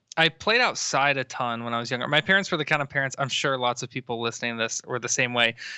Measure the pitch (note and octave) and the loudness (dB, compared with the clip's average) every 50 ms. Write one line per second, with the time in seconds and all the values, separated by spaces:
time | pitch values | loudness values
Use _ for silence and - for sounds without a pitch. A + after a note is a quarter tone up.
0 | _ - - D#3+ D#3+ E3 - - - G#3+ A3+ B3 B3 F#3+ A#2 - - - - C3+ | _ -6 0 2 2 2 2 0 0 2 4 4 4 2 0 -2 -4 0 2 2
1 | C#3 C#3+ C#3 C3+ B2+ - - - B2+ A#2+ A#2 A#2 A#2 A#2 A#2 A#2 A#2+ B2 C3 B2 | 4 4 2 0 -2 -6 -6 -4 -4 -2 -2 -4 -4 -4 -2 -2 -2 -2 -4 -4
2 | B2+ C#3 D3 D3+ D#3 - F#3+ G3 F#3+ - F3+ D3+ D3 - D#3 D3 C#3 - - C#3+ | 0 2 2 2 4 4 4 2 2 0 -2 -2 0 2 0 0 0 0 -2 -2
3 | C3+ C3 - - C#3 A#2+ - - - C#3+ C3+ B2+ B2 B2 A#2+ - B2+ A#2+ - C3 | -2 -2 -2 -4 -4 -2 -2 0 0 0 0 2 0 0 0 -2 -4 -8 -8 -8
4 | - - A#2+ A2+ A#2 A#2 - - A#2+ A#2+ A#2 A2+ A2 A2+ - - - - B2+ A#2 | -6 -6 -4 -2 -2 -2 -2 -2 -4 -4 -2 -2 -2 -2 -4 -6 -6 -6 -6 -4
5 | A#2 A#2 - - B2+ A#2+ B2 A#2+ A#2 A2+ A2+ - - - - | -4 -2 0 0 0 2 2 4 4 2 2 -2 -10 -12 -12